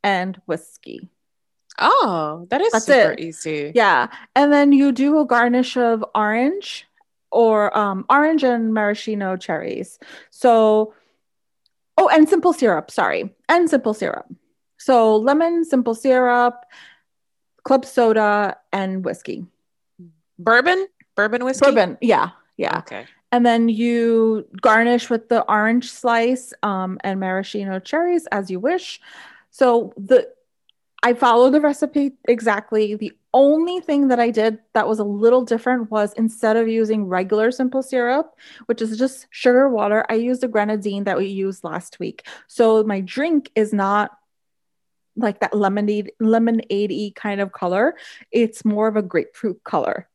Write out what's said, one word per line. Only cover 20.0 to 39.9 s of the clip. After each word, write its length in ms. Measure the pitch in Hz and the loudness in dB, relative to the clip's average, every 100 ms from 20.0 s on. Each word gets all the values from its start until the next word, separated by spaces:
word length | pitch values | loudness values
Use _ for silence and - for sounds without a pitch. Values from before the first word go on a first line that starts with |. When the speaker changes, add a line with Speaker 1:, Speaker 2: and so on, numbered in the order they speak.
| 175 _ _ - | -20 _ _ -6
Speaker 2:
Bourbon? 480 | 180 233 294 370 381 _ _ - | 2 2 2 -2 -4 _ _ -4
Bourbon 280 | 208 240 | -2 -2
whiskey? 220 | 254 262 277 | -4 2 2
Speaker 1:
Bourbon, 320 | 226 180 - | 4 0 -2
yeah, 280 | 240 185 175 - _ - | 0 2 0 -8 _ -8
yeah. 220 | - - | -6 -6
Speaker 2:
Okay. 260 | - 101 - _ _ | -8 -18 -18 _ _
Speaker 1:
And 140 | 240 240 | 2 4
then 220 | 233 233 | 4 0
you 800 | 214 240 233 233 226 226 220 - 190 | 0 0 0 2 2 2 -2 -6 0
garnish 480 | 233 220 233 240 - | 4 4 4 0 0
with 180 | 233 226 | -6 0
the 140 | 233 - | -2 0
orange 400 | 214 214 240 240 | 0 2 0 -2
slice, 600 | - 240 233 233 254 - - | -6 -2 0 0 -2 -8 -8
um, 340 | 208 190 185 190 | -6 -4 -6 -6
and 160 | 196 190 | -6 -4
maraschino 600 | 185 190 190 208 196 190 | -4 -4 -6 -8 -6 -8
cherries 460 | 190 302 349 349 330 | -6 -4 0 -2 -2
as 220 | 208 190 | -6 -6
you 100 | 185 | -4
wish. 420 | 240 359 - - - - - - _ | -4 -4 -6 -18 -20 -20 -20 -20 _
So 420 | - 254 233 208 - | 0 2 2 -2 -12
the, 320 | 196 254 - _ _ _ _ _ _ _ | 2 2 2 _ _ _ _ _ _ _
I 100 | 240 | -2
followed 380 | 240 254 233 262 | 2 2 4 4
the 80 | 294 | 4
recipe 520 | 294 285 294 294 277 _ - | 0 -2 -4 -2 -4 _ -2
exactly. 680 | 233 226 208 208 214 208 208 | 0 0 -2 -2 -2 -2 -4
The 160 | 208 _ _ | -10 _ _
only 460 | 262 277 311 339 359 | 4 4 4 0 -4
thing 260 | - 285 277 | -2 0 2
that 100 | 240 | 2
I 100 | 233 | 0
did 300 | 226 220 214 _ | 0 -2 -2 _
that 140 | 226 - | -2 -2
was 120 | 220 | -2
a 40 | |
little 400 | 208 202 226 254 | -4 2 4 4
different 460 | 233 226 247 254 220 | 0 -4 -2 -2 -2
was 220 | 220 208 | -2 -2
instead 440 | - 226 - 220 220 | -2 -4 -2 0 0
of 100 | 226 | 0
using 380 | 226 220 220 190 | -2 0 -2 -2
regular 460 | 185 190 214 220 | -4 -2 0 0
simple 300 | 254 254 262 | 0 -4 -4
syrup, 540 | 254 254 240 269 320 _ - - - | -4 -4 0 -2 -4 _ -20 -20 -6
which 140 | 226 | -4
is 160 | 220 220 | -4 -2
just 300 | 262 - - | -4 -4 -20
sugar 360 | - 254 247 277 | -2 2 4 2
water, 380 | 226 208 | 0 0